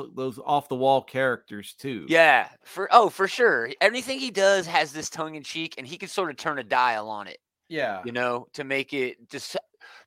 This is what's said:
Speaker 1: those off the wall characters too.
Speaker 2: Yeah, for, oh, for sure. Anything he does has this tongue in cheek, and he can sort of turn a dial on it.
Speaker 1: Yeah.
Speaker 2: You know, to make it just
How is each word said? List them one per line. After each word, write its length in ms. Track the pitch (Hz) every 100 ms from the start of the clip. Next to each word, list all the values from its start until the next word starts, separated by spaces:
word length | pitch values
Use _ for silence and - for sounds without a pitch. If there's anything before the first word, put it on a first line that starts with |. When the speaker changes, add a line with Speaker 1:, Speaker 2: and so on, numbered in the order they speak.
| 135
Speaker 1:
those 260 | 131 131 117
off 240 | - 143 -
the 80 | 127
wall 260 | 135 135
characters 720 | - 131 131 117 _ 104 101 -
too. 280 | 139 107 78
Speaker 2:
Yeah, 400 | 165 160 123 92 -
for, 260 | - 175 202
oh, 180 | 233 196
for 180 | - 190
sure. 420 | - 233 135 117 -
Anything 400 | 202 240 262 269
he 100 | 262
does 360 | 190 196 196 170
has 260 | 165 156
this 180 | 156 -
tongue 260 | 160 156 156
in 80 |
cheek, 320 | 135 160 165 -
and 100 | 131
he 100 | 175
can 120 | 190
sort 220 | - 170
of 60 | 131
turn 220 | 160 139
a 40 |
dial 440 | 110 127 123 110 107
on 200 | 104 95
it. 100 | - _ _ _
Speaker 1:
Yeah. 320 | 156 120 98
Speaker 2:
You 80 | 120
know, 360 | 123 123 120 -
to 120 | - 135
make 280 | 135 131
it 360 | 143 123 - 117
just 260 | 135 - - - _ - -